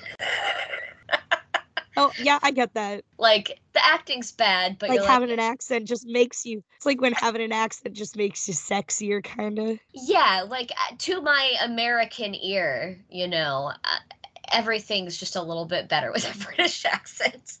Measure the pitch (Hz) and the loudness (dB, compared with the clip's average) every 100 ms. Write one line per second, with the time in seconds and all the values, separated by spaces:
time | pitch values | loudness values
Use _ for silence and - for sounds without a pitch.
0 | - - - - - - - - - - | -14 -8 -4 -2 -2 -4 -6 -8 -12 -16
1 | - - - - - - - - - - | -4 -4 0 -4 -2 -6 -6 -12 -4 2
2 | 277 - 269 285 277 262 240 220 202 202 | 2 4 2 4 4 2 0 0 -4 -6
3 | - - 226 214 - - _ 294 294 320 | -10 2 6 6 2 -10 _ 4 6 4
4 | - 254 233 - 214 185 185 196 208 247 | 2 -8 -4 2 4 4 2 0 2 4
5 | 202 254 247 226 226 247 - 240 214 233 | 6 6 4 0 0 -2 -2 -2 -2 -4
6 | 240 240 247 - 240 214 - - 285 254 | 0 2 2 0 -8 -8 -10 -4 0 2
7 | 254 233 233 226 226 220 220 - 220 196 | 2 2 0 0 0 0 0 -2 -10 -8
8 | 214 208 202 - - 175 - 202 - - | -8 -2 -2 -2 -4 -4 -2 -4 -2 -4
9 | 208 208 - 233 208 208 220 220 _ 262 | -2 -2 -4 -6 -4 -2 -2 -4 _ -6
10 | 262 370 240 185 196 254 247 - - 247 | 2 4 6 4 0 -6 -6 -6 -6 -6
11 | - 359 294 277 262 247 240 233 233 240 | -4 -2 2 2 2 0 -2 0 2 2
12 | 226 - 208 196 185 196 160 127 170 185 | 0 -2 -8 -6 -2 0 0 0 -4 -8
13 | - 180 180 165 151 135 143 - - - | -10 -6 -2 0 0 0 -4 -6 -4 -4
14 | - - - - - 233 220 220 - 208 | -6 -20 -20 -18 -2 0 0 -2 -2 -4
15 | 175 165 185 185 165 165 165 170 - 151 | -4 -8 -6 -6 -6 -6 -4 -4 0 0
16 | 127 - - 202 - - 349 - 262 - | 0 -2 -4 -6 -4 0 0 0 -2 -2
17 | - - 247 254 - - | -4 -4 -4 -4 -16 -20